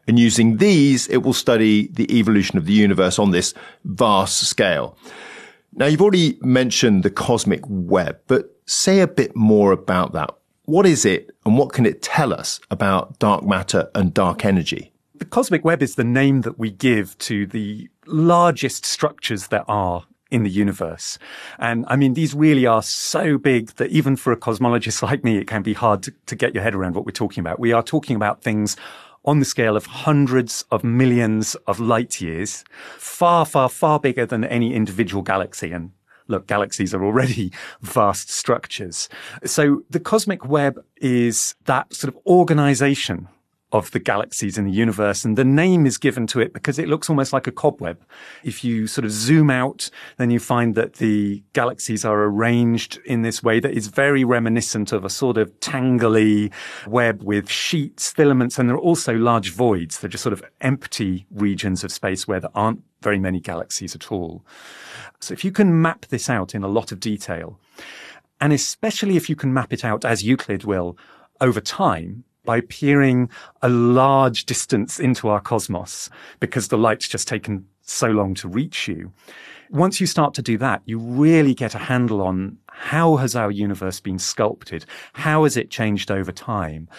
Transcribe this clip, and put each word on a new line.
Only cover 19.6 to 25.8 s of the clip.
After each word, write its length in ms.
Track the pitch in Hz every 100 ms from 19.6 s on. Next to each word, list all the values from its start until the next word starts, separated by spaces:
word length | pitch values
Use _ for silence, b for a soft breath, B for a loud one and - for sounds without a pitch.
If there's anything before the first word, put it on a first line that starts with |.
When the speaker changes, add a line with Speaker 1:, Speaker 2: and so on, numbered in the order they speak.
| -
Speaker 2:
are 340 | 104 92 87 - _ _
in 100 | 123
the 80 | 104
universe. 640 | 95 101 95 82 82 - - B B B B
And, 240 | 117 117 -
I 80 |
mean, 200 | 135 135
these 200 | 127 151
really 320 | 147 156 139 123
are 160 | 110
so 560 | - - - 156 160 139
big 300 | 143 123 113 -
that 140 | 131
even 260 | 156 139 131
for 160 | 127
a 40 | 113
cosmologist 640 | 123 110 123 117 113 -
<laughs> 60 | 104
like 140 | 143
me, 160 | 120 101
it 80 | 98
can 160 | 110
be 120 | 104
hard 280 | 104